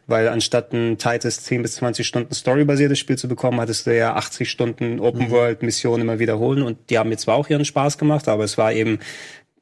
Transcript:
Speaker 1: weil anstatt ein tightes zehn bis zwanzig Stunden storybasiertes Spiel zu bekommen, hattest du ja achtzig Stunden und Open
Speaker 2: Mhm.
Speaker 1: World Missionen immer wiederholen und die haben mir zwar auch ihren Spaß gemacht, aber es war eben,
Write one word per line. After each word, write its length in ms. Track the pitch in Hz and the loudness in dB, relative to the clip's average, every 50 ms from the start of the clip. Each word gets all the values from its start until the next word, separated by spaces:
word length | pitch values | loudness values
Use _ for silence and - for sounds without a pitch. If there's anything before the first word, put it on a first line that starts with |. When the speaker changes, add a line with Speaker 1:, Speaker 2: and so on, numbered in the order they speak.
| _ | _
Speaker 1:
weil 220 | - 117 113 110 | 0 0 2 2
anstatt 440 | 113 117 117 - - - 120 117 - | 2 0 0 -2 0 0 -2 -2 -2
ein 280 | - 117 117 117 113 110 | -2 -2 0 0 -2 -2
tightes 420 | - 120 117 117 - 120 - - | -2 -2 -2 0 -2 -4 -4 -6
zehn 220 | - - 131 120 117 | -4 -4 -2 -2 -2
bis 140 | 110 - | -4 -6
zwanzig 280 | - 127 120 113 - 113 | -4 -4 -4 -2 -2 -4
Stunden 260 | - - 123 117 - | -2 -2 -4 -4 -4
storybasiertes 680 | - - - 127 127 147 147 143 143 139 147 143 139 139 | -8 -4 0 2 4 4 4 4 4 4 4 4 2 0
Spiel 180 | - - 135 | 0 -2 -2
zu 100 | 127 - | -2 -2
bekommen, 320 | 135 120 - - 127 120 120 | -4 -4 -2 0 0 0 0
hattest 280 | 117 110 110 - - | -2 -2 -4 -4 0
du 100 | 123 117 | 2 2
ja 160 | 113 113 113 117 | 2 2 2 0
achtzig 380 | 110 - - - - 123 - | -2 -4 -6 -6 -6 -6 -6
Stunden 140 | - - 127 117 113 - | -2 -2 -2 -2 -2 -4
und 200 | 123 117 117 - | -4 -4 -4 0
Open 280 | 98 120 120 120 123 | 0 0 0 0 0
Speaker 2:
Mhm. 40 | 113 | 2
Speaker 1:
World 320 | 120 120 120 120 113 - 120 | 4 4 4 2 0 0 -2
Missionen 380 | 117 - - - 123 117 120 117 | -2 -2 0 0 0 0 2 0
immer 160 | 113 113 110 | 0 0 0
wiederholen 420 | 117 113 110 107 117 123 135 143 139 | 0 0 0 0 0 0 2 0 0
und 140 | 120 113 - _ - | -2 -4 -8 _ -2
die 80 | 120 | 0
haben 120 | 113 110 113 | 0 2 0
mir 80 | 110 | -2
zwar 180 | - - - 110 | -2 0 0 2
auch 140 | 135 147 - | 2 2 2
ihren 160 | 156 143 147 | 0 0 0
Spaß 320 | - - 143 135 147 143 | 0 0 0 0 0 0
gemacht, 300 | - 151 151 151 147 - | 2 2 2 2 2 2
aber 160 | - 107 107 107 | 0 0 0 0
es 140 | 104 - | -2 0
war 140 | - 110 110 98 | 2 2 2 2
eben, 260 | 110 110 113 110 104 - - - - - - - - _ _ _ _ | 2 0 0 0 -2 -4 -12 -16 -16 -18 -18 -20 -20 _ _ _ _